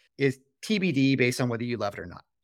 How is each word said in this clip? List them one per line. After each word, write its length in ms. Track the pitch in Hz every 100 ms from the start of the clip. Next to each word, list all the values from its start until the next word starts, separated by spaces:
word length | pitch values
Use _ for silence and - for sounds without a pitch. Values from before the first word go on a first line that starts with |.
| _ -
is 220 | 139 127 _ _
T 180 | - 214
B 140 | 185
D 220 | 135 135 131
based 240 | 123 123
on 80 | 123
whether 160 | 117 120
you 100 | 117
love 200 | 104 -
it 40 |
or 60 | 87
not. 180 | 87 - _